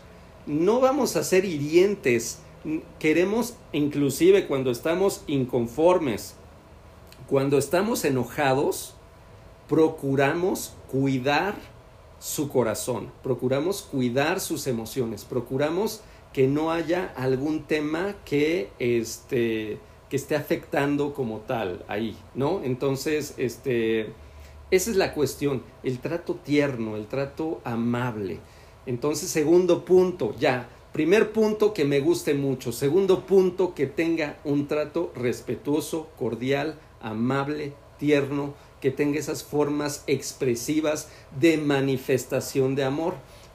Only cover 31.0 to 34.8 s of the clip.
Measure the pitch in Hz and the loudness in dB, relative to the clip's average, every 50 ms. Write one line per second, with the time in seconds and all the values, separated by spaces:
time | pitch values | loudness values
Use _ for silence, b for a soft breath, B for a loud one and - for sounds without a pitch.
31 | 156 160 190 220 220 220 - 220 214 214 208 - 214 208 - - 151 139 143 143 | 2 4 4 4 4 2 2 2 2 2 2 2 2 2 2 2 0 2 2 2
32 | 135 160 175 - - - 147 139 139 139 131 120 - 123 117 - 135 139 147 190 | 2 2 0 0 0 0 0 0 0 -2 -2 -2 -4 -8 -6 -2 -2 2 2 2
33 | 196 185 190 - - - 185 196 185 185 180 - 190 175 175 - 143 127 - - | 4 4 2 2 2 4 4 6 6 4 2 0 -2 -2 0 -2 -4 -4 -2 -2
34 | 165 165 165 160 156 143 - - - 151 143 143 139 143 156 151 | 0 0 0 0 -2 -4 -6 -8 -4 -2 0 0 0 0 -2 -2